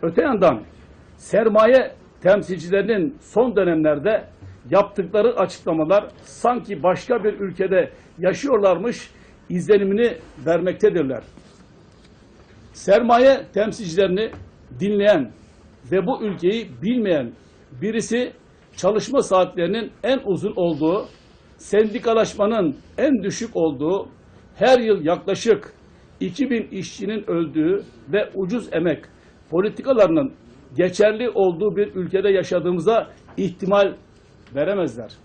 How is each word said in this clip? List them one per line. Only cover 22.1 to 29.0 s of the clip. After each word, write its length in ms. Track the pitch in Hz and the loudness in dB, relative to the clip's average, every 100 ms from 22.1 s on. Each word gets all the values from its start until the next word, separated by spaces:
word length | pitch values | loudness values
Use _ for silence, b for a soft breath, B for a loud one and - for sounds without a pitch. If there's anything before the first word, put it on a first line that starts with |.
| 226 - - - 226 170 135 - - | 0 0 0 -2 0 -2 -4 -12 -4
en 260 | 262 262 | 0 0
düşük 320 | 190 - 226 180 | -2 -6 -8 -2
olduğu, 540 | 165 135 151 190 - - - b b - | -2 -2 -4 -4 -6 -18 -20 b b -2
her 240 | 220 262 | 4 4
yıl 260 | 226 196 151 | 4 0 2
yaklaşık 680 | 175 - 196 226 202 - - - b b - | -2 -2 -4 2 0 0 -20 -20 b b -10
iki 300 | 185 180 254 | -10 -4 -2
bin 180 | 233 202 | -2 -4
işçinin 580 | 196 - - 196 214 - | -10 -12 -10 -8 -8 -4
öldüğü 540 | 170 160 139 156 202 - - - | -4 -2 -2 0 -2 -4 -20 -4
ve 220 | 180 202 - | -4 -2 -6
ucuz 380 | 190 233 185 | -4 -4 -4
emek 320 | - 170 - | -2 -2 -4